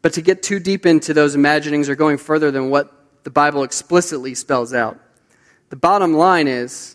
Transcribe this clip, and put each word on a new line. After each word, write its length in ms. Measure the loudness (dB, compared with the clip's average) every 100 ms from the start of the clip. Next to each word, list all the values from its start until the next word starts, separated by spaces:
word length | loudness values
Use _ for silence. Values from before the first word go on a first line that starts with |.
but 100 | -2
to 100 | 0
get 200 | 0 0
too 180 | -4 -6
deep 240 | -2 0
into 300 | 2 2 2
those 200 | 0 2
imaginings 540 | 2 2 2 -2 -4 -2
or 60 |
going 240 | 0 0 0
further 320 | -2 0 0
than 180 | -2 0
what 240 | -2 -2 _ _ _
the 60 | -4
Bible 340 | 0 2 0
explicitly 720 | -4 -6 0 0 0 -8 -8 -12
spells 360 | -2 -2 0
out, 280 | -2 -4 -6 _ _ _ _ _ _ _
the 40 |
bottom 400 | -2 2 2 2
line 320 | 4 4 4 0
is 480 | -2 -8 -12 -18